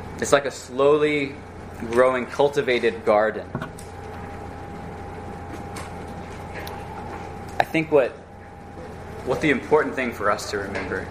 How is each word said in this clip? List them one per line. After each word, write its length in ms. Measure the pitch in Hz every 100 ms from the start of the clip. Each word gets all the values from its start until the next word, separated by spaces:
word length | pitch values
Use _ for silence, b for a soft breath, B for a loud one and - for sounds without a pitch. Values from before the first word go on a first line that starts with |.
| - -
It's 140 | 113
like 140 | 143 135
a 40 |
slowly 840 | - - 127 143 151 151 147 135 131 - - - - 113
growing, 340 | 117 127 127
cultivated 800 | 117 - 143 143 139 120 113 101
garden. 420 | 113 104 110 107 90 - - - - - - - - - - - - - - - - - - - - - - - - - - - - - - - - - - - - - - - - -
I 60 |
think 260 | - 160 156
what, 200 | 147 120 - - - - - - - - - - - 120
what 140 | 131
the 100 | 156
important 440 | 123 - 151 139
thing 180 | - 123
for 180 | - 104
us 200 | 104 -
to 60 | 104
remember 480 | 98 98 92 95 95